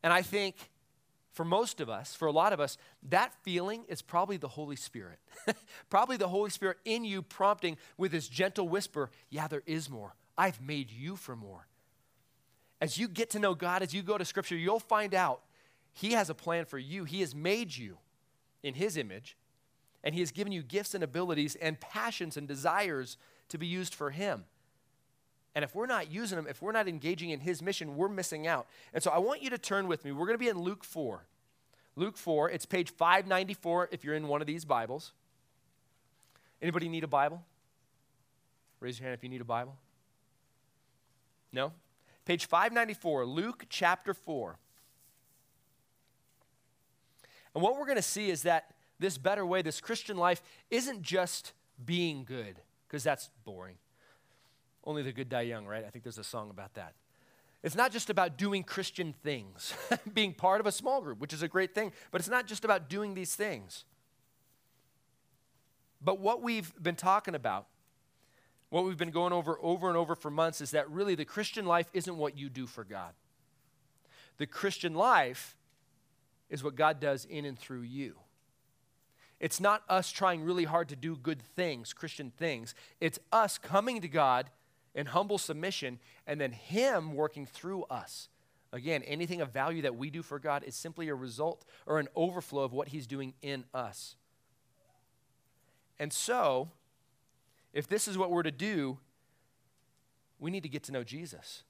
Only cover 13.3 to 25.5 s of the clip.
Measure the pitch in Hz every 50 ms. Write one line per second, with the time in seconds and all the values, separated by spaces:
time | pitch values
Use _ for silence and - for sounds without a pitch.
13.3 | - 214 208 202 180 147 175 175 175 185 190 160 139 196 190 175 214 208 185 -
14.3 | - 196 180 - 185 165 165 180 208 226 - - 226 214 214 202 190 190 185 156
15.3 | 127 - - _ _ _ _ _ _ _ _ _ _ - - 208 233 233 202 160
16.3 | 160 - - 170 165 170 165 - - 139 127 135 160 196 180 143 151 196 190 151
17.3 | 123 147 151 175 202 226 240 185 139 123 120 101 90 80 _ _ _ _ _ _
18.3 | _ _ _ _ _ _ - 143 127 135 185 220 175 151 127 104 92 101 120 -
19.3 | - _ _ _ _ _ _ _ _ _ _ _ _ _ - 147 151 170 180 151
20.3 | 120 - 202 202 196 175 151 117 135 196 202 - - 196 170 143 127 170 180 180
21.3 | 165 151 151 147 - - 170 160 156 - - - - 214 220 233 220 - 180 165
22.3 | - 147 143 139 143 135 135 165 160 196 208 185 160 135 131 120 - _ - -
23.3 | _ _ _ _ - 160 160 170 175 185 185 165 - - 151 143 135 151 196 208
24.3 | 160 107 87 _ _ _ _ _ _ _ _ _ _ _ _ _ _ _ _ _
25.3 | _ _ _ _